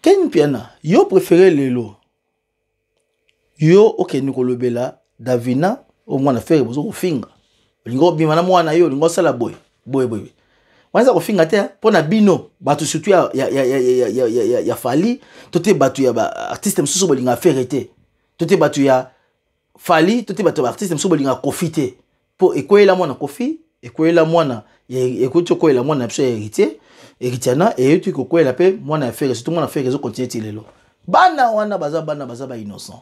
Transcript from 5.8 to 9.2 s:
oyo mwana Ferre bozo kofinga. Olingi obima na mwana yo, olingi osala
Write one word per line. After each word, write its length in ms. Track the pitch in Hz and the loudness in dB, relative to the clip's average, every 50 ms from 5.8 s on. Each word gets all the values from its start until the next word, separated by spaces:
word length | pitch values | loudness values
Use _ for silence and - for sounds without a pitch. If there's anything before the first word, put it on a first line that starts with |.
| _ _ _ _ _ | _ _ _ _ _
oyo 120 | - 175 135 | -6 -4 -2
mwana 220 | 135 143 131 117 | 0 0 0 0
Ferre 220 | - - 165 151 127 | 0 0 2 2 2
bozo 180 | 113 120 147 | 0 -4 -6
kofinga. 460 | 143 113 - - - 185 160 123 - _ _ _ _ _ _ _ _ _ _ _ _ | -6 -6 -8 -6 -4 -4 -4 -4 -8 _ _ _ _ _ _ _ _ _ _ _ _
Olingi 180 | 113 117 131 156 | -6 0 2 2
obima 300 | 180 165 151 160 156 151 | 2 4 2 0 2 2
na 80 | 165 | 0
mwana 300 | 175 185 185 180 165 160 | 2 2 2 2 2 2
yo, 140 | 151 170 175 | 2 2 2
olingi 180 | 156 131 139 160 | 2 2 0 0
osala 280 | 170 165 - | 0 0 2